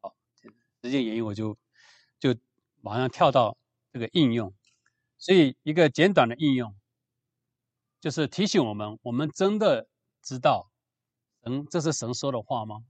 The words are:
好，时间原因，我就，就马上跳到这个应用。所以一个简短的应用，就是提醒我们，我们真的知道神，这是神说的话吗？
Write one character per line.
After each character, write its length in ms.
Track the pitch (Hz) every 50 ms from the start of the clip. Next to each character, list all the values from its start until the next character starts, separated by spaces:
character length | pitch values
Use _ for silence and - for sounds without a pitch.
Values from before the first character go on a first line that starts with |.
好， 140 | - 98 _ _ _ _ _ _ _ - 107 _ _ _ _ _
时 80 | - 120
间 160 | 131 139 123
原 100 | 110 107
因， 80 | 113 113
我 100 | 107 104
就， 240 | 104 110 110 104 _ _ _ _ _ _ _ _ _ _ _ _ _
就 160 | - 135 123 117 _ _ _ _ _ _ _ _
马 160 | _ 104 104 120
上 100 | 127 127
跳 240 | - - 180 147
到 260 | 131 139 120 107 - _ _ _ _ _ _ _ _
这 60 | 131
个 100 | 117 110 _
应 200 | 180 143 127 117
用。 200 | 117 110 95 98 _ _ _ _ _ _ _ _ _ _ _ _ _
所 180 | - - 190
以 200 | 185 156 135 127 _
一 100 | _ 147
个 160 | 156 170 170 151
简 240 | - - 156 196
短 160 | 196 160 127 113
的 80 | 120
应 200 | - 160 147 135
用， 200 | 127 120 110 101 101 _ _ _ _ _ _ _ _ _ _ _ _ _ _ _ _ _ _ _ _ _ _ _ _
就 100 | - 156
是 180 | 143 165 151 131
提 200 | - - 202 202
醒 180 | - 202 139
我 80 | 110 107
们， 240 | 104 104 107 107 - _
我 80 | 120
们 180 | 120 123 151 156
真 300 | - - 190 196 208 214
的 280 | 220 196 143 113 - _ _ _ _ _ _ _ _
知 160 | - 135 127
道 320 | 123 151 131 98 101 _ _ _ _ _ _ _ _ _ _ _ _ _ _ _ _
神， 220 | 117 123 139 147 147
这 120 | - 175
是 140 | 143 165 147
神 200 | - - 113 120
说 180 | - - 139
的 100 | 131 117
话 240 | 107 _ 139 120 107
吗？ 180 | 107 104 110 117 _